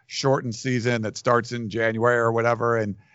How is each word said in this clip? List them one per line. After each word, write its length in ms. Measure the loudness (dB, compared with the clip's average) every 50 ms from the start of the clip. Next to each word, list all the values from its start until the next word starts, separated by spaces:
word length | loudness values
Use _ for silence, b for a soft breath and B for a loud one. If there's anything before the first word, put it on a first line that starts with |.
| _
shortened 480 | -12 -8 -2 0 2 2 0 0 -6 -8
season 480 | -6 -4 -2 -2 0 0 0 0 0
that 160 | -2 -4 -6 -2
starts 340 | 0 2 2 2 2 -2
in 160 | -8 -8 -8 -6
January 480 | -2 0 0 0 0 2 2 2 4
or 160 | 4 2 2
whatever 460 | 2 2 2 2 0 2 0 0 0 0
and 180 | -2 -4 -6 b b b